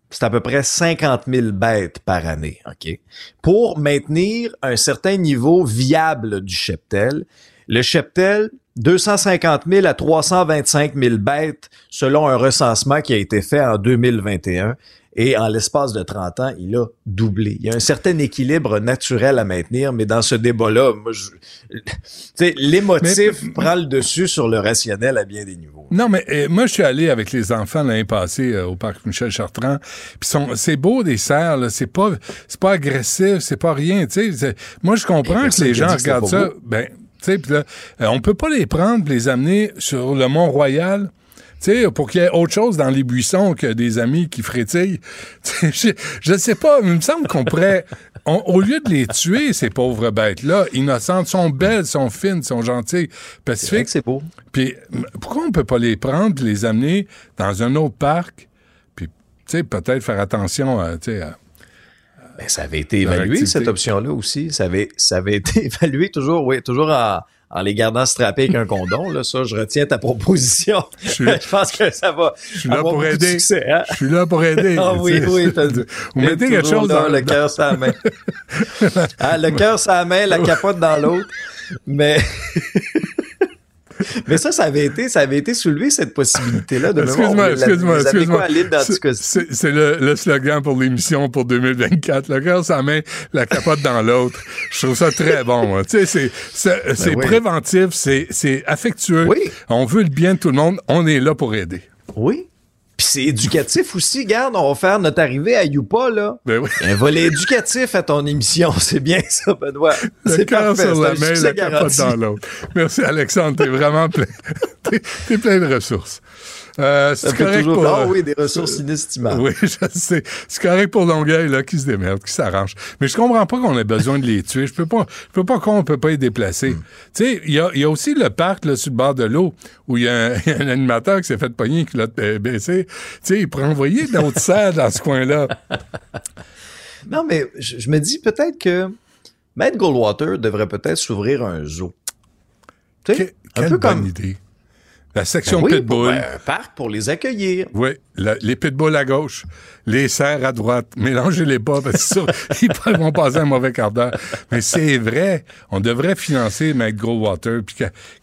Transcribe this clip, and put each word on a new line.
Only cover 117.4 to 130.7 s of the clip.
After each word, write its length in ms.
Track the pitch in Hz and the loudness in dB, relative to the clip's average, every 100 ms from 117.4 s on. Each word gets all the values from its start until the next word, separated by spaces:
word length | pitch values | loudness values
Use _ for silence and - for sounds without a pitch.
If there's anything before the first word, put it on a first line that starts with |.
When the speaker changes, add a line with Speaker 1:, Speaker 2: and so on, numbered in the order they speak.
Speaker 2:
correct 140 | 190 208 | 2 2
Speaker 1:
toujours 160 | 160 170 | 4 4
Speaker 2:
pour, 20 | 151 | 4
Speaker 1:
Ah 180 | 208 | 4
Speaker 2:
euh, 40 | 185 | 2
Speaker 1:
oui, 160 | 190 | 2
des 100 | 147 147 | 0 0
ressources 420 | 143 165 165 143 | -2 -2 -4 -6
inestimables. 640 | 143 151 - 127 117 120 | -4 -6 -6 -4 -2 0
Speaker 2:
Oui, 100 | 135 - | 0 0
<laughs> 40 | |
je 60 | 196 - 180 | -2 -2 -6
sais. 300 | 175 - 165 - - - | -4 -2 -2 -2 -14 -12
C'est 140 | - | -2
correct 260 | 180 185 202 | 2 2 2
pour 180 | 220 170 | 2 2
Longueuil, 440 | 156 151 160 160 | 2 2 2 2
là, 140 | 135 | 0
qui 140 | 135 160 | 0 -2
se 80 | 135 | -2
démerde, 380 | 101 92 98 | -2 -2 -4
qui 80 | - | -6
s'arrange. 440 | - 110 95 98 - - - | -4 0 0 -2 -8 -14 -4
Mais 80 | 139 | -2
je 80 | 220 | 2
comprends 280 | 240 226 196 | 2 4 2
pas 140 | 254 | 0
qu'on 180 | 240 123 | 0 0
ait 60 | |
besoin 360 | 107 110 110 139 | 0 0 2 0
de 60 | 123 | 0
les 160 | 104 | 0
tuer. 260 | - 131 135 | -2 -4 -4
Je 60 | |
peux 120 | - 165 | -4 -2
pas, 200 | 226 160 - - | 0 -2 -6 -6
je 60 | |
peux 100 | 190 | -4
pas 160 | 185 233 | 0 0
croire 160 | 214 208 | 2 0
qu'on 40 | |
peut 140 | 151 139 | 2 0
pas 100 | 156 | 0
les 60 | 151 | 0
déplacer. 520 | 127 110 95 85 135 | 0 0 -4 -2 -2
Speaker 1:
Hmm. 120 | 80 - - - | -4 -10 -20 -14
Speaker 2:
Tu 120 | - 247 | -2 0
sais, 160 | 196 156 | 0 0
il 80 | |
y 60 | 147 | 0
a, 120 | 180 | 2
il 80 | 143 | 0
y 20 | |
a 60 | 151 | 0
aussi 240 | 151 294 | 0 0
le 160 | 285 147 | 0 0
parc, 340 | 101 175 190 | 2 -2 0
là, 140 | 151 131 | -2 -2
sur 120 | 147 | -2
le 40 | 120 | 0
bord 200 | 139 131 | 0 2
de 100 | 110 | 0
l'eau, 280 | 143 180 - - - - | 2 0 -4 -20 -18 -4
où 80 | 120 | 0
il 60 | |
y 40 | 120 | 2
a 200 | 120 113 | 2 0
un, 60 | |
<laughs> 120 | 123 160 | 0 -2
il 40 | |
y 60 | 143 | 0
a 60 | |
un 40 | |
animateur 500 | 139 | 0